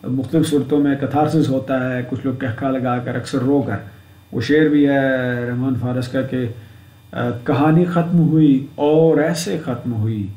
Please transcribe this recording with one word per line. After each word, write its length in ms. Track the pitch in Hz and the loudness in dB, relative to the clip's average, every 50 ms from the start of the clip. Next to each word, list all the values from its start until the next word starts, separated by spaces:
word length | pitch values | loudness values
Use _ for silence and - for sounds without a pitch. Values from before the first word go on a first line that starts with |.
| - - | -6 -4
मुख्तलिफ 380 | 123 131 131 - - 160 156 | -4 -4 -4 0 0 0 0
सूरतों 340 | - 147 143 127 123 151 147 | 2 0 0 0 2 0 2
में 200 | 143 143 139 135 | 2 2 0 0
कैथारसिस 500 | 139 123 127 147 151 151 156 160 139 123 | -2 -2 0 0 0 2 2 2 2 2
होता 400 | 135 131 - - 135 131 127 127 | 0 -2 -2 -2 -2 -2 -2 -2
है, 140 | 127 127 123 | -4 -4 -4
कुछ 220 | 127 131 123 - | -6 -8 -4 -4
लोग 160 | 135 127 127 | -4 -4 -4
कहका 280 | 139 127 110 - 139 135 | -4 -6 -6 -4 -4 -2
लगा 280 | 131 131 123 127 123 123 | -2 -2 -2 -2 -2 -2
कर, 180 | 123 123 120 | -4 -4 -6
अक्सर 220 | 127 123 - - 135 | -6 -6 -4 -4 -2
रो 240 | 123 135 143 143 | 0 2 2 2
कर। 180 | 123 107 110 98 - - - - - - - - - _ - | 0 -2 -6 -8 -8 -14 -20 -20 -20 -20 -20 -20 -20 _ -6
वो 80 | - | -6
शेर 280 | 110 - 143 156 156 151 | 0 2 4 4 4 4
भी 140 | 147 147 143 | 4 4 4
है 640 | 139 139 139 135 135 131 127 127 123 123 120 120 120 | 4 4 2 2 2 0 0 0 -2 -2 -4 -4 -4
रहमान 280 | 123 123 127 131 127 | -4 -2 -2 -2 -2
फारस 320 | 110 120 123 127 127 123 - | -2 -2 -4 -2 -4 -4 -4
का 140 | - 135 | -4 -4
कि, 240 | 123 127 - 127 123 110 - - - - - - - - - - _ - - | -4 -2 -4 -4 -4 -4 -6 -10 -18 -20 -20 -20 -20 -20 -20 -20 _ -12 -8
अ, 180 | 123 120 123 117 - - - | -4 -4 -4 -4 -6 -4 -2
"कहानी 380 | 143 131 143 160 160 175 180 | 0 2 2 4 4 4 2
ख़त्म 320 | 175 - 175 165 - - 170 | 2 0 0 0 2 2 2
हुई 520 | 160 139 156 160 156 147 135 127 - - - - | 4 4 4 4 6 6 4 4 0 -6 -6 -2
और 400 | 147 147 156 156 165 165 156 143 | 0 2 4 6 6 6 4 4
ऐसे 380 | 147 170 175 165 - 202 190 160 | 2 0 0 -4 -4 -4 -6 -4
ख़त्म 340 | - 143 123 - - 123 | -4 -6 -6 -4 -4 -4
हुई 380 | 117 110 107 110 110 104 98 95 - | -2 -2 -2 -2 -2 -2 -4 -6 -8